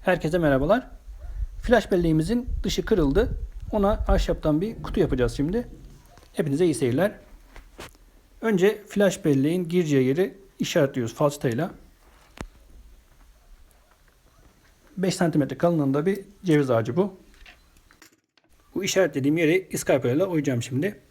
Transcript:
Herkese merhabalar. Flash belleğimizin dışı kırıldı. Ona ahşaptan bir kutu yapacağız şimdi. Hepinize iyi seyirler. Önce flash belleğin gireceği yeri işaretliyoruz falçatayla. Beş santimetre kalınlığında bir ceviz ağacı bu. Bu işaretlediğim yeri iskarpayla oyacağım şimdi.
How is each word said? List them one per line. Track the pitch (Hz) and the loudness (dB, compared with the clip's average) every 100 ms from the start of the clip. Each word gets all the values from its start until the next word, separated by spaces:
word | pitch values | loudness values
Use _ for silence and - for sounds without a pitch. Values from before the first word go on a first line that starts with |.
| - | 0
Herkese | 180 160 175 | 0 0 0
merhabalar. | 160 135 147 226 - - - - - - - - | 2 2 2 0 0 -18 -18 -16 -12 -8 -8 -8
Flash | - 233 - | 2 2 2
belleğimizin | 185 170 156 160 240 254 - | 0 2 2 2 -2 -4 -6
dışı | 208 - | -4 -4
kırıldı. | 180 208 147 151 254 - - - - | 0 2 2 2 0 -2 -10 -12 -6
Ona | 214 196 | -2 0
ahşaptan | 214 - 196 - 165 160 151 | 0 0 0 0 -2 0 0
bir | 202 226 | -2 -8
kutu | - - | -6 0
yapacağız | 156 139 120 - | 0 2 0 0
şimdi. | 143 214 247 - - - - - - | -2 -2 -6 -12 -20 -20 -20 -20 -20
Hepinize | - 156 135 | -4 -2 2
iyi | 180 | 0
seyirler. | 139 131 123 196 - - - - - - - - _ - _ _ - | 2 0 0 -2 -4 -20 -20 -20 -20 -20 -20 -20 _ -20 _ _ -6
Önce | 226 202 185 220 - | 0 4 4 2 -6
flash | - 202 180 | 2 2 2
belleğin | 165 135 139 175 170 | 2 2 2 0 0
gireceği | 180 160 143 127 | 0 2 2 2
yeri | 139 196 - - _ | 2 -2 -4 -20 _
işaretliyoruz | - 180 139 135 117 | -2 2 2 0 -6
falçatayla. | - 151 147 143 117 180 - - _ _ _ _ - - _ - - - - _ _ - _ _ - - _ _ _ _ _ _ _ - _ _ _ _ - | 0 -2 0 -4 -2 -4 -8 -20 _ _ _ _ -16 -16 _ -20 -20 -20 -20 _ _ -20 _ _ -20 -20 _ _ _ _ _ _ _ -20 _ _ _ _ -4
Beş | 185 | -2
santimetre | 175 175 151 135 135 | 2 2 2 -2 0
kalınlığında | 175 170 143 135 156 | 0 2 2 2 0
bir | 202 - - | -2 -6 -12
ceviz | 185 151 135 | 0 2 4
ağacı | 117 113 156 | 0 0 -2
bu. | 196 - - - - - _ _ _ _ - _ _ _ _ _ _ | -2 -4 -20 -20 -20 -20 _ _ _ _ -20 _ _ _ _ _ _
Bu | - | -8
işaretlediğim | 196 - 180 147 135 156 | -2 2 2 2 0 2
yeri | 160 175 190 | 2 2 0
iskarpayla | - - 151 127 131 190 | -8 0 0 2 0 0
oyacağım | 170 147 123 | 0 0 -2
şimdi. | 117 127 175 214 _ | -2 -2 -4 -6 _